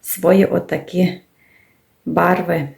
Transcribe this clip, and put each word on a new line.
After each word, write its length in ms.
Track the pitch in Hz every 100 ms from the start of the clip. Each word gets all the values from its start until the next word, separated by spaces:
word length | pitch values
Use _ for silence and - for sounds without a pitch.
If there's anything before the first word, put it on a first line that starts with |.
свої 440 | - - 175 190 -
отакі 760 | - - 156 - 180 180 - _ _ _ _ _ _ _ _ -
барви 640 | 160 175 185 175 160 139